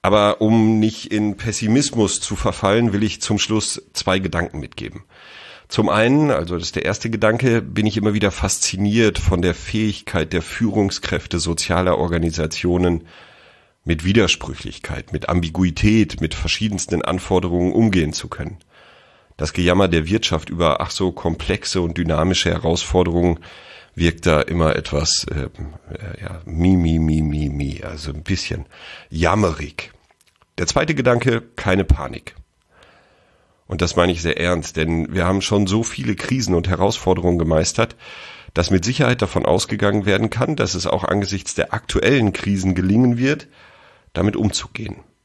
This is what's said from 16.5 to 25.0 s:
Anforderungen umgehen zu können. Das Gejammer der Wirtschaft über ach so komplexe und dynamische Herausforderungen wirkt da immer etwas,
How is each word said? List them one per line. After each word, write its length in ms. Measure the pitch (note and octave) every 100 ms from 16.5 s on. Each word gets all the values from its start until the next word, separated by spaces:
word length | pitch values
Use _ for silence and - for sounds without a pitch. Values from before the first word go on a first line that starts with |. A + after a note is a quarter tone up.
| - G#2+ G2 - F2
Anforderungen 680 | - F2+ - F#2 F2 F2 F2+
umgehen 400 | - A2+ F#2 D2+
zu 140 | - D#2+
können. 320 | - D2 D#2+ _ _ - - _ _ _ -
Das 160 | D2
Gejammer 340 | - F2 F#2 F#2+
der 200 | E2 D#2+
Wirtschaft 440 | G#2+ - D#2+ -
über 300 | E2+ E2 -
ach 100 | E2+
so 220 | - F#2
komplexe 680 | - E2+ D#2+ - - - F#2
und 160 | E2+ E2
dynamische 540 | E2 D#2 E2+ F2+ E2+
Herausforderungen 880 | E2 E2 F2 - F#2 F2 E2+ F2 E2 - - - - -
wirkt 320 | - E2 - F2
da 140 | D#2
immer 340 | - E2+ D#2+
etwas, 520 | - - D2